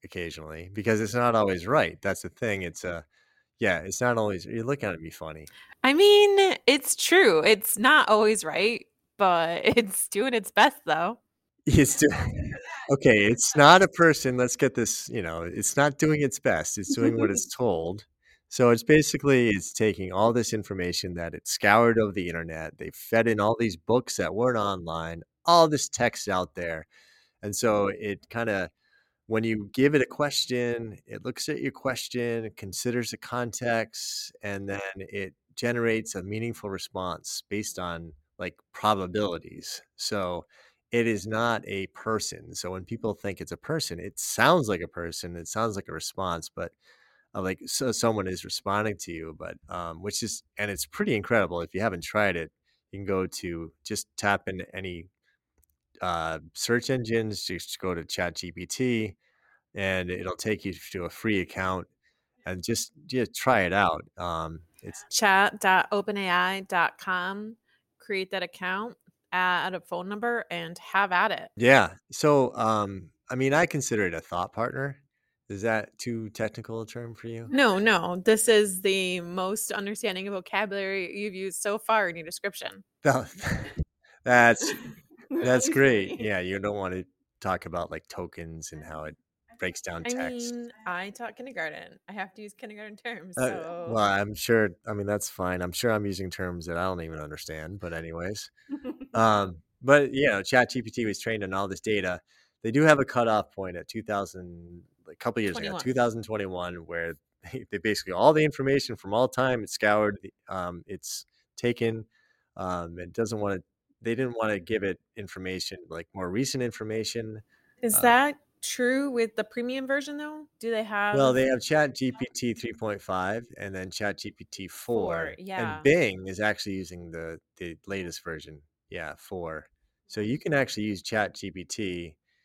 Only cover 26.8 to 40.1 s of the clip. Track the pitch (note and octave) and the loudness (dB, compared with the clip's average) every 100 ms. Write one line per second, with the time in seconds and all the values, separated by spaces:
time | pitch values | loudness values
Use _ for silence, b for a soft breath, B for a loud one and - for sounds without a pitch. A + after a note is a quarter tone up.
26.8 | D#2 b b b b b G#2+ G2+ A#2+ G#2 | -10 b b b b b -8 0 2 4
27.8 | G2+ G2 G#2+ G2 - A#2 A#2 G2 F2 _ | 2 -2 -6 -8 -8 -4 -2 -2 -4 _
28.8 | _ _ _ _ - A2 A2+ G#2+ G2+ - | _ _ _ _ -4 -2 0 -2 -4 2
29.8 | C#3 D3 B2+ - D3 - - B2 A#2+ A#2+ | 4 4 2 0 -2 0 -2 -2 -2 -4
30.8 | A2+ G#2 - G#2+ B2 B2 - D3 C#3 - | -6 -12 -14 -10 -8 -6 -6 -4 -6 -4
31.8 | C3+ B2 - B2 A#2+ A#2 A2 - G2 F2+ | -4 -4 -6 -4 -2 -2 -6 -10 -10 -6
32.8 | B2 A#2+ A2+ A2 - A#2+ A#2+ - A#2+ A2+ | -2 -2 -2 -8 -8 -6 -4 -4 -2 0
33.8 | A2 - - - - - G#2 G2+ G2 G2 | -2 -8 -10 -8 -10 -12 -8 -6 -6 -6
34.8 | G2 G2 F#2 G2+ F#2+ - _ - A#2+ A#2+ | -8 -10 -10 -8 -8 -10 _ -6 -2 0
35.8 | A#2 A2+ A2 G2 F#2 G#2+ A#2 A2+ G#2 F#2+ | 0 0 -2 -8 -6 -6 -6 -6 -8 -8
36.8 | - F#2 F#2 D#2+ - - - G#2 G#2+ - | -8 -6 -6 -6 -8 -12 -6 -6 -6 -8
37.8 | F2+ E2+ E2 D2+ _ - F2+ - _ - | -8 -8 -12 -18 _ -12 -10 -10 _ 0
38.8 | G#2+ G#2 F2+ G2+ G2+ E2+ - - - - | 2 2 0 -2 -2 -4 -10 -16 -14 -14
39.8 | - - - | -16 -10 -6